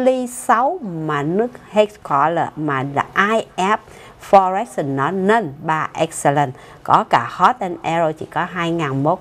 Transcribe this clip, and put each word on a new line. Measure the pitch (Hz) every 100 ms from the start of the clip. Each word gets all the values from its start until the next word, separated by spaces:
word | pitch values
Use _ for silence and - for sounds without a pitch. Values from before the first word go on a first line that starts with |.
| 254
ly | 254 247
sáu | - - 226 262 370
mà | 233 165 156 151
nước | 147 185 240 - -
Hex | 208 214 - -
Color | 143 151 165 139 -
mà | 151 135 139 139
là | - - 196
I | 226 - -
F, | 185 220 - - - - -
fluorescent | 196 185 190 240 - 147 135
nó | 139
nên | 190 190 226 175 139
ba | 160 160 151
excellent. | - 160 - 156 143 143 127 - -
Có | - 151 -
cả | 143 117
hot | - 185 247
and | 190 175
arrow | - 165 165
chỉ | 160 -
có | - 175
hai | 175 170
ngàn | 170 151 135
mốt | 143 180